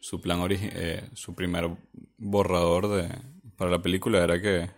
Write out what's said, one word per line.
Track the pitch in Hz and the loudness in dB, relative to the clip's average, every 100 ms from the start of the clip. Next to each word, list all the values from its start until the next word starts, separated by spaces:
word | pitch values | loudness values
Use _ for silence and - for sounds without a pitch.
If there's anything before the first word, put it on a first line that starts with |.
su | - 87 | -10 -8
plan | 92 87 | -2 0
origi-, | 90 95 104 | 0 -2 -4
eh, | 87 85 82 101 | -6 -6 -6 -8
su | - - | -16 -14
primer | 87 90 87 85 85 - - - _ | -6 -4 -2 -2 -6 -14 -20 -20 _
borrador | 101 101 92 90 85 85 104 | -2 2 4 4 4 4 2
de, | 101 85 - - 147 - - | 0 -2 -6 -14 -20 -20 -4
para | 92 | 0
la | 90 | 0
película | 87 92 120 104 | 2 0 2 4
era | 85 87 | 4 2
que | 101 92 85 | 2 0 0